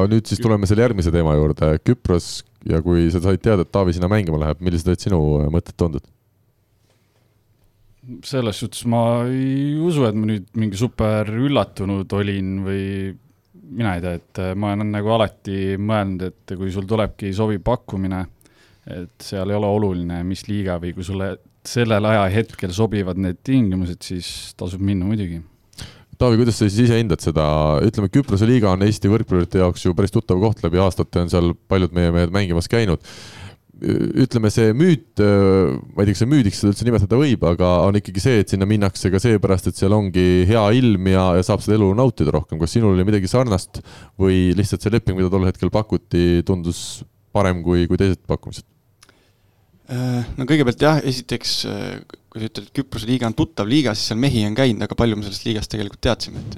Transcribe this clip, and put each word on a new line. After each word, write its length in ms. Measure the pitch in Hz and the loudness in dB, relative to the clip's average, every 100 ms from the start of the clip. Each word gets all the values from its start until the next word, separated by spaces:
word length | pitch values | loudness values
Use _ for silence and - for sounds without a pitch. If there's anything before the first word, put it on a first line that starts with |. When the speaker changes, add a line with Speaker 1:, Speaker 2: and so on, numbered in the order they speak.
| 98 | 2
Speaker 1:
nüüd 180 | 113 - | 2 0
siis 100 | 101 | -2
tuleme 260 | 117 104 95 | 0 2 2
selle 140 | 104 | 2
järgmise 260 | 123 101 85 | 2 2 0
teema 200 | 85 78 | 2 2
juurde. 380 | 76 76 71 78 78 | 2 2 2 0 2
Küpros, 600 | - - - 87 - - - _ - | 0 0 0 0 -2 -12 -16 _ -4
ja 100 | 82 | -2
kui 240 | 80 85 85 | 2 2 2
sa 120 | 87 | 2
said 200 | 90 92 | 0 0
teada, 220 | 117 104 80 | 2 2 2
et 60 | |
Taavi 200 | 98 92 85 | 0 0 0
sinna 140 | 90 | 0
mängima 280 | 107 90 78 | 0 0 0
läheb, 200 | 78 76 | -2 -2
millised 280 | 90 85 85 | -2 -2 0
olid 120 | 87 | -2
sinu, 180 | - 90 76 76 | 0 0 2 2
äh, 80 | 76 | 0
mõtted, 240 | 85 - - | -2 -4 -2
tunded? 280 | 87 71 - _ _ _ _ _ _ _ _ _ _ _ _ _ _ _ _ _ _ _ 127 123 - | -4 -4 -10 _ _ _ _ _ _ _ _ _ _ _ _ _ _ _ _ _ _ _ -20 -18 -6
Speaker 2:
Selles 320 | 135 117 101 | -2 -2 -4
suhtes 220 | 110 - 123 | -8 -6 0
ma 120 | 117 117 120 123 | 2 2 0 -2
ei 440 | 131 131 135 143 151 | -2 -2 -2 -2 -2
usu, 280 | 170 151 120 | 0 2 2
et 120 | 104 | 0
ma 100 | 110 | -2
nüüd 180 | 107 90 117 | -4 -6 -4
mingi 200 | 107 98 | -4 -2
super 500 | 117 - 110 107 104 | -4 -2 0 0 -2
üllatunud 840 | 110 139 135 101 - 98 98 92 98 | -2 0 0 -2 -4 -4 -4 -4 -4
olin 380 | 101 98 95 95 95 | -2 -4 -4 -4 -4
või 180 | 98 98 98 95 92 _ _ _ - 165 | -4 -6 -6 -8 -10 _ _ _ -20 -12
mina 240 | 117 110 87 | -4 -4 -2
ei 80 | |
tea, 120 | 90 87 | -4 -6
et, 220 | - - | -10 -8
äh, 120 | 92 95 | -6 -4
ma 160 | 104 101 | -4 -2
olen 180 | 107 | -4
nagu 200 | 104 104 113 | -2 0 0
alati 600 | 101 - - 98 95 98 | 0 -4 -8 -4 -4 -2
mõelnud, 480 | 104 107 101 92 92 | -2 -2 -2 -4 -8
et 260 | - - 92 | -10 -14 -8
kui 120 | 95 | -6
sul 120 | 92 95 | -6 -4
tulebki 460 | 110 101 - 101 | -2 -2 -6 -6
sobiv 280 | 95 110 104 85 | -2 -2 -2 -4
pakkumine, 600 | 123 - 95 95 92 87 - _ _ _ _ - | -4 -6 -6 -4 -6 -8 -14 _ _ _ _ -16
et 240 | 90 90 - | -14 -14 -16
seal 280 | - 101 95 | -10 -6 -4
ei 80 | 104 | -2
ole 120 | 104 | 0
oluline, 520 | 104 104 90 87 87 90 | 0 0 -2 -4 -6 -6
mis 200 | 95 - | -6 -6
liiga 280 | 104 92 87 | -6 -4 -4
või 120 | 90 | -6
kui 120 | 87 87 | -8 -8
sulle 300 | 98 95 90 _ _ - | -6 -6 -8 _ _ -6
sellel 400 | 120 117 104 107 | -2 0 2 2
ajahetkel 640 | 110 98 104 110 - 95 | 2 2 0 -2 -6 -6
sobivad 440 | 90 110 104 92 90 | -2 -2 -2 -4 -2
need 160 | 92 90 - | -4 -4 -2
tingimused, 560 | 135 107 92 87 87 | 0 2 0 -4 -8
siis 260 | - 90 - - - - | -10 -10 -10 -14 -16 -12
tasub 240 | 92 92 | -10 -4
minna 240 | 98 101 92 | -2 0 -2
muidugi. 320 | 110 92 82 80 _ _ - - - _ - | -2 -4 -8 -14 _ _ -20 -20 -20 _ 0
Speaker 1:
Taavi, 160 | 127 113 | 2 4
kuidas 160 | 120 | 4
sa 140 | 107 104 | 2 2
siis 160 | 101 | 4
ise 140 | 120 117 | 4 4
hindad 180 | 113 82 | 2 -2
seda? 260 | - 78 76 76 76 73 | 0 0 2 2 2 2
Ütleme, 240 | 98 107 98 | 2 0 0
Küprose 340 | 139 135 98 110 | 0 0 2 2
liiga 240 | 127 104 | 4 2
on 140 | 92 104 | 2 2
Eesti 240 | 107 101 | 2 2
võrkpallurite 480 | 110 - 92 87 95 | 2 2 0 0 2
jaoks 280 | 90 87 92 | 2 0 0
ju 80 | 85 | 0
päris 140 | 98 | 0
tuttav 240 | 113 - 90 | 0 0 2
koht, 220 | 110 110 | 0 0
läbi 160 | 92 87 | 0 2
aastate 400 | 95 - 85 90 | 2 0 -2 -2
on 80 | 87 | 0
seal 160 | 87 85 85 - | 2 2 0 -2
paljud 220 | 95 90 87 | 0 0 0
meie 160 | 87 | 2
mehed 200 | 85 87 | 2 2
mängimas 340 | 95 98 85 - | 0 0 -2 0
käinud. 320 | 117 107 80 - - - - - - _ - | 0 2 -2 -6 -20 -20 -20 -20 -20 _ -8
Ütleme, 720 | - - - 131 135 120 107 | -2 -2 0 0 0 2 0
see 160 | 110 110 113 | 2 2 4
müüt, 400 | 185 147 - - | 4 2 -2 0
ma 880 | 104 101 98 95 85 64 - - | 4 4 4 4 2 -2 -6 -2
ei 20 | 101 | 0
tea, 60 | |
kas 100 | 101 | 2
see 80 | 113 | 2
müüdiks 300 | 147 101 - | 4 2 2
seda 80 | 104 | 0
üldse 160 | 101 117 | 2 2
nimetada 320 | 113 98 113 | 2 2 2
võib, 240 | 151 110 82 | 2 2 2
aga 240 | 87 90 90 95 | 2 2 4 2
on 100 | 101 | 2
ikkagi 240 | 101 95 | -2 -2
see, 160 | 117 117 | 2 2
et 100 | 92 | 2
sinna 140 | 95 98 | 0 0
minnakse 400 | 107 98 - 98 | 2 0 -2 0
ka 80 | 92 | 2
seepärast, 480 | 123 107 90 92 - | 2 2 2 0 -2
et 80 | - | -2
seal 160 | 98 107 | 2 2
ongi 480 | 98 90 90 90 90 | 2 2 4 4 4
hea 160 | 113 104 123 | 4 4 4
ilm 320 | 123 98 92 | 4 2 2
ja, 140 | 95 92 90 | 2 4 2
ja 80 | 92 | 2
saab 160 | 101 | 0
seda 160 | - 107 | 2 2
elu 100 | 98 101 | 2 2
nautida 380 | 131 - 73 78 | 2 2 0 0
rohkem. 240 | - 82 | -2 -4
Kas 140 | 82 117 | -2 2
sinul 180 | 110 | 2
oli 140 | 92 95 | 4 2
midagi 220 | 104 92 | 2 2
sarnast 500 | 123 127 92 - - - - - - | 0 2 0 -4 -14 -18 -20 -14 0
või 320 | 95 92 90 | 2 4 4
lihtsalt 320 | 87 95 95 107 | 2 0 -2 -2
see 80 | |
leping, 240 | 117 - 92 | 0 0 0
mida 140 | 92 | 0
tol 160 | 95 92 | 0 0
hetkel 240 | 87 92 | 0 -2
pakuti, 720 | 107 110 90 - 87 87 87 82 | -2 -2 -4 -2 0 2 2 2
tundus 540 | 92 85 82 - - - _ _ | -2 -2 -6 -8 -14 -18 _ _
parem 300 | 107 98 90 82 | -2 0 0 0
kui, 220 | 87 87 | 0 2
kui 80 | 90 | 2
teised 240 | 98 87 - | 0 -2 -4
pakkumised? 380 | - - - - _ _ _ _ _ _ _ _ _ _ _ - | -6 -8 -16 -18 _ _ _ _ _ _ _ _ _ _ _ -10
Speaker 3:
Äh, 320 | 123 127 123 117 - | -6 -4 -4 -4 -6
no 80 | 127 | 0
kõigepealt 400 | 156 123 113 147 | 2 2 2 2
jah, 160 | 156 | 2
esiteks, 600 | 131 131 - 123 - - 110 | 0 -4 -6 -6 -4 -6 -6
äh, 540 | 101 98 98 - - _ | -8 -8 -12 -16 -20 _
kui 80 | 113 | -12
sa 80 | 110 | -10
ütled, 200 | - 101 | -10 -10
et 60 | - | -8
Küprose 260 | 135 110 | -8 -8
liiga 240 | 107 127 117 | -4 -2 -2
on 60 | 113 | -2
tuttav 320 | 135 - 104 | -4 -4 0
liiga, 240 | 147 127 | 0 0
siis 160 | 104 - | -2 -4
seal 120 | 107 | -2
mehi 200 | 139 120 104 | 0 0 0
on 60 | 107 | 0
käinud, 240 | 135 101 104 | 0 0 -4
aga 100 | - | -2
palju 220 | 117 104 | -2 -2
me 80 | 104 | -6
sellest 180 | 98 | -8
liigast 280 | 117 107 - | -6 -6 -6
tegelikult 260 | 107 101 - 131 | -8 -8 -4 -4
teadsime, 340 | 110 - - | -2 -6 -12
et, 140 | - | -14